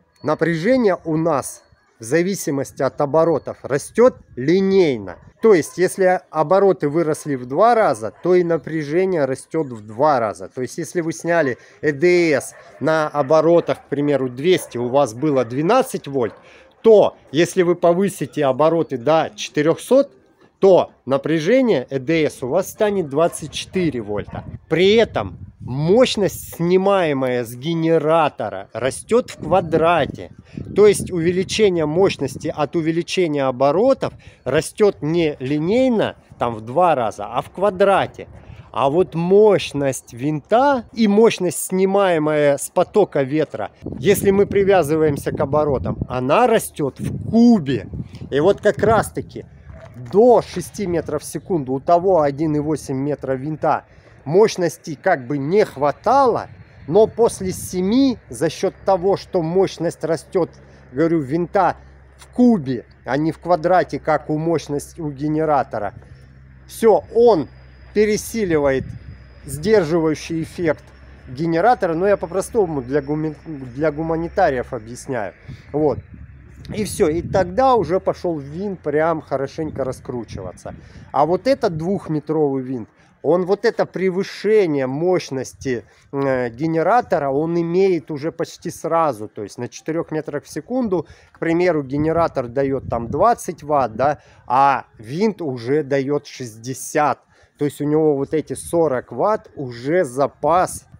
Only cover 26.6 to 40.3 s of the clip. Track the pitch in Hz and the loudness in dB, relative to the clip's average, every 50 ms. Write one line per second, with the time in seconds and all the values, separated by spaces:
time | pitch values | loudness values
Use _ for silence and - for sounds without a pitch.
26.6 | 165 175 180 190 196 196 202 190 175 156 143 135 131 127 123 123 123 110 123 123 | 0 2 2 2 2 2 2 2 2 0 0 0 -2 -2 -2 -2 -4 -6 -10 -8
27.6 | 127 160 170 165 160 160 165 160 143 156 160 165 156 139 - - 120 104 95 95 | -6 -4 -2 -2 0 2 2 2 2 2 2 2 2 0 -2 -4 -6 -8 -8 -10
28.6 | 101 - - 113 120 135 123 - - - 214 240 - - - - - 151 170 190 | -12 -12 -8 -4 -4 -4 -4 -6 -4 0 0 0 0 -2 -8 -12 -4 0 0 0
29.6 | 185 160 160 151 160 165 180 160 139 - - - 92 82 - - - - - - | 0 0 0 2 2 2 2 2 0 -2 -6 -10 -16 -18 -18 -20 -20 -18 -16 -16
30.6 | - - - 185 208 214 190 - - - 185 175 160 175 180 185 185 - - - | -14 -4 2 4 6 6 6 4 -2 -6 -6 -2 -2 0 0 -2 -2 -2 0 2
31.6 | 214 196 180 170 156 151 151 175 196 175 - - 147 127 - - - 220 - 147 | 2 2 2 2 0 0 2 2 2 2 0 -2 -6 -8 -8 -8 -8 -8 -4 -4
32.6 | 147 135 - 170 156 156 165 170 170 - - 190 180 160 147 143 135 131 127 123 | -4 -4 -2 -2 -2 -2 -2 -4 -4 -4 -2 -2 0 0 0 0 0 -2 0 2
33.6 | 135 143 143 180 233 269 269 - - 117 - - - - - _ _ 123 123 160 | 2 2 2 2 2 2 2 0 -2 -6 -8 -12 -18 -20 -20 _ _ -2 -2 -2
34.6 | - - - - 214 202 190 - 143 147 165 175 165 151 143 - 131 131 147 151 | -2 -2 0 2 2 2 2 0 -4 -2 0 0 0 0 -2 -4 -4 -4 -2 -2
35.6 | 156 175 214 254 262 262 240 208 147 107 90 - _ _ - - 123 120 113 107 | 0 0 2 2 2 2 2 2 0 0 -2 -8 _ _ -8 -4 -4 -4 -4 -6
36.6 | 107 113 123 165 185 175 151 131 117 107 95 - 101 107 117 131 151 - - 180 | -8 -4 0 2 2 4 4 2 0 -2 -4 -6 -10 -8 -6 -8 -8 -8 -6 -2
37.6 | 185 208 190 180 196 196 196 165 131 113 - - 90 - - - - - - - | -2 -2 0 2 2 4 4 2 0 -2 -4 -12 -18 -18 -20 -20 -20 -20 -20 -20
38.6 | - - - 107 123 139 139 180 185 - - 165 165 180 190 202 214 214 190 160 | -20 -10 -4 0 0 2 2 2 0 0 -2 -4 0 4 6 6 6 6 6 4
39.6 | - - - 143 143 139 131 - - - 123 117 127 151 | 0 -4 -6 -4 -2 -2 -4 -4 -10 -16 -12 -6 -4 -4